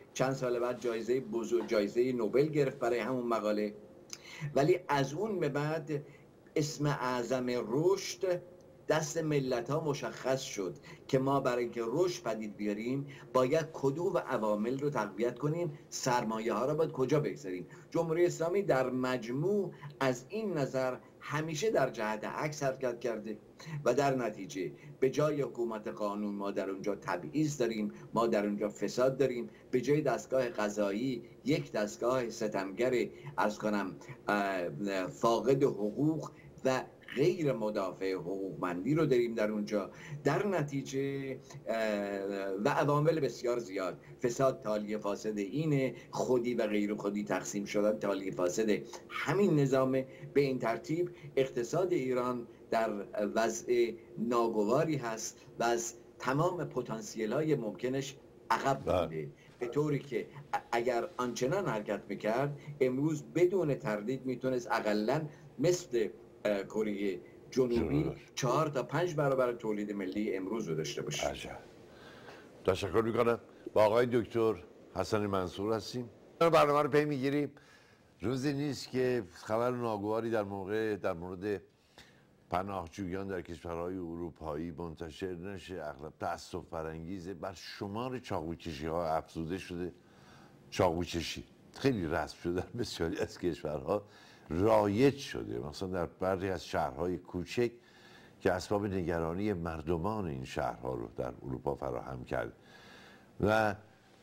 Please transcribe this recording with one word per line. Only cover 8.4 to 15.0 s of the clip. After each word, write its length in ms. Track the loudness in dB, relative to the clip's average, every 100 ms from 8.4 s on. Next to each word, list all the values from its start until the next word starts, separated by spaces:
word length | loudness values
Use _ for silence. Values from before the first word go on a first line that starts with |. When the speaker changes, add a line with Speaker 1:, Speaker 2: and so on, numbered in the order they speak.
| -4 -18 -20 -6 0
Speaker 1:
دست 300 | 2 2 0
ملت 520 | 2 2 2 0 0
ها 140 | 0
مشخص 560 | 0 -2 -4 -4 0 0
شد 340 | -2 -4 -4 -6 -14 -18 0
که 100 | 2
ما 220 | 4 4
برای 240 | 4 2
اینکه 180 | 0 -2 0
رشد 360 | 2 2 0
پدید 340 | -4 -4 -6 -4
بیاریم 500 | -2 -2 -2 -2 -4 -12 0
باید 340 | 4 4 2 0
کدوم 460 | 0 0 0 0 0
عوامل 600 | 2 2 2 2 2 0
رو 120 | 0
تقویت 480 | 2